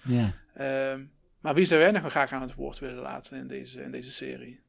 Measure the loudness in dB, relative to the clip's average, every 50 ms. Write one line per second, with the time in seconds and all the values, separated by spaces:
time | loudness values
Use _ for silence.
0 | -2 2 2 4 4 2 0 -4 -10 _ -10 -6 -4 -2 0 0 -2 -2 -4 -6
1 | -10 -16 _ _ _ _ _ _ -4 0 4 4 4 6 8 8 8 8 6 4
2 | 0 0 2 2 2 2 0 -4 -6 -6 -8 -8 -8 -10 -10 -10 -10 -10 -10 -10
3 | -10 -10 -10 -10 -12 -12 -14 -12 -12 -10 -10 -12 -12 -12 -14 -14 -12 -12 -10 -12
4 | -12 -10 -10 -10 -10 -10 -10 -12 -14 -16 -18 -20 _